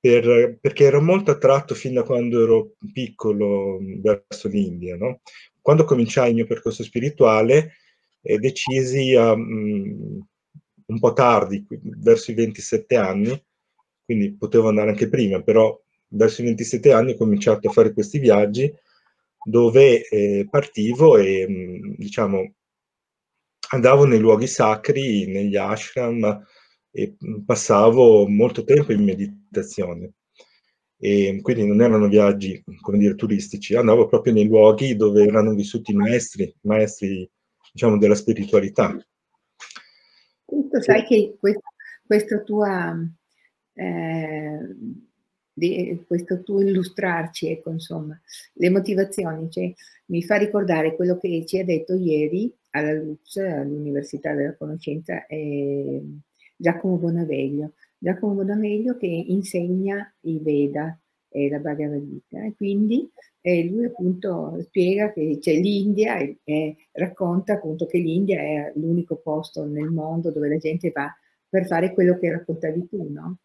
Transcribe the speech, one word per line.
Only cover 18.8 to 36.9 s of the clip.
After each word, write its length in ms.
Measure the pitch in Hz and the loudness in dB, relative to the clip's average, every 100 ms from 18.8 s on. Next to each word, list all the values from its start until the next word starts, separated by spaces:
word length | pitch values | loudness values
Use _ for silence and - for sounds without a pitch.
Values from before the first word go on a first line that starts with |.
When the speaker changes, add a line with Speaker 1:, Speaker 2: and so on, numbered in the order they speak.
| _ _ _ _ _ _ | _ _ _ _ _ _
Speaker 1:
dove, 640 | 107 117 117 123 139 117 - | 0 2 6 8 8 6 0
eh, 400 | 104 101 101 101 | 0 0 0 0
partivo 680 | 143 - - 107 120 160 117 | -2 -2 -4 -2 4 6 8
e, 280 | 98 95 95 | 6 0 -2
mm, 460 | 92 90 90 104 101 | -6 -8 -12 -14 -12
diciamo, 580 | 101 - 104 98 92 _ _ _ _ _ _ _ _ _ _ _ - | -10 -4 -2 -2 -4 _ _ _ _ _ _ _ _ _ _ _ -6
andavo 360 | 131 123 139 143 | 2 6 8 6
nei 140 | 113 | 6
luoghi 280 | 110 107 127 | 6 4 2
sacri, 800 | - 113 107 - 135 135 104 92 | 0 0 2 -2 -2 0 -2 -2
negli 280 | 95 101 98 | -4 -2 -2
ashram, 880 | 98 107 - - 120 117 107 101 _ _ _ _ _ | -2 -6 -6 -4 -4 -2 -2 -2 _ _ _ _ _
e, 240 | - 104 _ - | -8 -8 _ -12
mm, 140 | 107 101 | -10 -4
passavo 800 | 113 - 104 110 120 120 107 101 | -4 2 6 6 8 8 8 6
molto 360 | 101 120 - | 4 2 0
tempo 280 | - 147 147 | 2 2 4
in 120 | 104 | 2
meditazione. 1120 | 101 95 101 - _ 101 - - 87 85 90 _ _ _ _ _ _ _ _ _ | 2 0 -8 -12 _ -8 -8 -8 -8 -8 -14 _ _ _ _ _ _ _ _ _
E 420 | 101 101 98 98 | 0 2 0 -2
quindi 240 | 101 117 104 | -2 0 2
non 160 | 104 | 4
erano 260 | 117 107 104 | 4 4 4
viaggi, 560 | 104 101 101 98 95 - 92 | 6 4 2 -4 -8 -14 -12
come 180 | - 101 | -2 2
dire, 160 | 101 98 | 2 0
turistici, 600 | 107 104 - 101 - 117 | -4 -4 -4 -14 -2 0
andavo 320 | 113 117 107 | 4 4 4
proprio 260 | 113 - | 2 2
nei 120 | 110 104 | 2 4
luoghi 500 | 110 107 107 135 107 | 8 8 6 0 2
dove 280 | 107 104 | 4 6
erano 320 | 104 110 107 104 | 6 4 2 0
vissuti 360 | 101 117 117 | -4 -8 -4
i 40 | 101 | -2
maestri, 580 | 104 120 - - 90 _ | 0 0 -4 -8 -8 _
maestri, 640 | 104 107 107 | -2 0 0